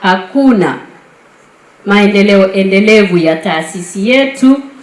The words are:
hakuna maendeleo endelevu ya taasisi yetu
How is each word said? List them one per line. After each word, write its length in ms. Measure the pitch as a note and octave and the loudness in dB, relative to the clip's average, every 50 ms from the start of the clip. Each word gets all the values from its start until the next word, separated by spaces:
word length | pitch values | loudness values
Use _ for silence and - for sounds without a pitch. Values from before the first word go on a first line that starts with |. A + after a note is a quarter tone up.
| - | -4
hakuna 760 | F#3 F#3 G3 F#3+ - - C#4 C#4 C4 A#3+ G3+ E3+ C#3+ B2+ B2+ - - - - _ _ _ _ _ _ _ _ _ _ _ _ _ _ _ _ _ | -2 -2 -2 -4 -6 -4 0 2 2 2 2 0 -2 -4 -8 -14 -20 -20 -20 _ _ _ _ _ _ _ _ _ _ _ _ _ _ _ _ _
maendeleo 640 | G3+ G3+ G#3 G#3 G3 G3+ G3+ G3+ G#3 G3+ G3 F#3+ F#3+ F#3+ | -2 0 2 2 2 2 2 2 2 4 2 2 2 0
endelevu 680 | G3 F#3+ F#3+ F#3+ G3 G#3 G#3+ A3 G#3+ G3+ F3+ F3+ F3 | -2 -2 0 0 0 2 4 4 2 2 2 0 0
ya 180 | D#3+ D#3+ D#3+ | 0 0 -2
taasisi 720 | D#3+ - G3 E3 D#3+ E3 E3 - F#3+ E3+ - - G3+ G3 A3+ | -2 -4 -6 -6 -6 -6 -8 -10 -12 -14 -12 -8 -6 -2 0
yetu 500 | B3+ C4+ C4+ C4+ C4+ - B3+ C4 C4+ C#4 C#4 - - - | 0 0 0 -2 -2 0 2 2 2 2 -2 -14 -20 -20